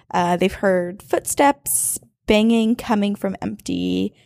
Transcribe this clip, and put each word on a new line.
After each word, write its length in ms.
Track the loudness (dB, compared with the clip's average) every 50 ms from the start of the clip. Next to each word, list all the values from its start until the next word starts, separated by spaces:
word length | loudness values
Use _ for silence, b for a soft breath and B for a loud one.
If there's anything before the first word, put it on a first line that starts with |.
| B B
Uh, 240 | -2 -2 0 0 2
they've 160 | 2 2 0 0
heard 480 | 0 0 2 2 2 0 -2 -8 -10
footsteps, 960 | -6 -4 -4 -4 -4 -4 0 2 4 2 2 _ -4 -6 -4 -4 -2 -4 -6 -8 -10 _ _ _ 0
banging 500 | 2 4 4 4 4 4 4 2 2 0
coming 400 | -2 -2 -2 0 0 0 -2 -2
from 220 | -4 -6 -6 -6 -6
empty 720 | -8 -8 -8 -8 -8 -6 -4 -2 -2 -2 0 0 -2 -4 b b b